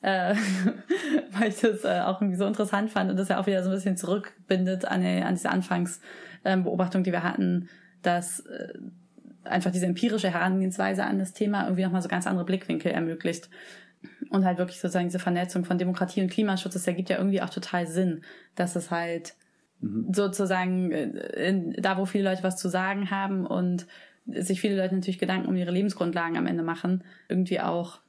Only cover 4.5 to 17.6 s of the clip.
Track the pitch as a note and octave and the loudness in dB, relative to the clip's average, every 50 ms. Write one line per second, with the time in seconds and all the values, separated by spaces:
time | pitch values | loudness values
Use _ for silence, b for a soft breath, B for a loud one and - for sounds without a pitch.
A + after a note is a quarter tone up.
4.5 | F#3+ F#3 F#3 F#3 F#3+ F#3 F#3 - - F#3+ F3+ F3+ F3+ - F#3 - F#3 F3+ - - | 2 2 2 2 0 -2 -2 0 0 2 2 2 2 2 2 2 0 0 0 0
5.5 | - F#3 F3+ - F#3 F3 F3 F3 F3 - B B B B B B B B B F#3 | 0 0 0 0 0 0 0 -2 -4 -10 B B B B B B B B B 2
6.5 | F#3+ F#3+ F#3 - - F3 F#3 F3 - F#3+ F3+ F#3 F3 F3 E3+ F3 - - F#3+ F3+ | 2 2 2 0 0 0 0 0 2 0 0 2 0 0 0 0 0 2 2 2
7.5 | F3 F3 F3 F3 B B B B B B - F3+ F3 F3 F3 - - - - - | 2 2 0 -4 B B B B B B 0 2 2 2 0 -2 -6 -8 -8 -10
8.5 | - - - - - - - - - - - _ _ - - - - - - - | -12 -10 -10 -10 -12 -12 -14 -14 -16 -18 -20 _ _ -20 -20 -20 -20 -16 -6 0
9.5 | - F#3 F3+ F#3+ F3+ F3+ F3+ F#3 F3 - - A#3+ G#3 A3 F#3+ F#3+ E3+ F3 F3 F#3 | 0 2 2 2 0 0 0 0 2 2 2 2 2 2 0 0 0 2 2 2
10.5 | F#3 F#3+ F#3+ F#3 F#3 - F#3+ G3 F#3+ F#3+ G3+ - - G3 F#3+ F#3 - - G#3+ G#3 | 2 2 2 0 0 0 0 0 2 0 0 0 2 0 0 -2 -2 -2 0 0
11.5 | G3+ G3+ - - F#3 F3+ F#3+ F#3+ F3 F#3 F3+ F#3 F3+ F3+ F3+ - F#3+ F#3 F3 F3 | 2 0 2 0 2 2 2 2 2 0 0 0 -2 -2 0 0 0 0 0 0
12.5 | F#3 F#3+ - - E3+ D#3+ - F3 - - E3 E3 E3 E3 - F3 E3+ E3+ - - | -2 -2 0 -2 -4 0 0 0 0 0 0 -2 -2 -2 -2 -2 -2 -2 -6 -14
13.5 | B B B B B B B B B B _ - - - - - - G3 F#3+ F#3 | B B B B B B B B B B _ -20 -14 -14 -10 -2 2 4 4 4
14.5 | F3+ F3+ F3+ F3+ - - - F3+ F3+ F#3 F3 F3 F3 F3+ - F#3 F3 F3 F3+ F3+ | 4 2 -2 -4 -4 -4 -6 -2 0 0 0 0 -2 -2 0 0 0 0 0 0
15.5 | - F#3 F3 F3 F3+ F3 F3+ F3+ F#3 - F#3 F3+ - - F#3+ F3+ - - A3 G#3 | 0 -2 0 2 0 0 2 0 0 0 -2 -2 0 0 0 0 2 0 2 2
16.5 | F#3+ F#3+ - F#3+ - F#3 F3+ - F3 E3+ F#3 - F#3 - F3+ G3 G3 F#3+ - F3+ | 2 0 -2 -4 -4 -2 -2 0 0 -2 -2 -2 0 0 2 2 2 2 0 -2
17.5 | - - | -6 -8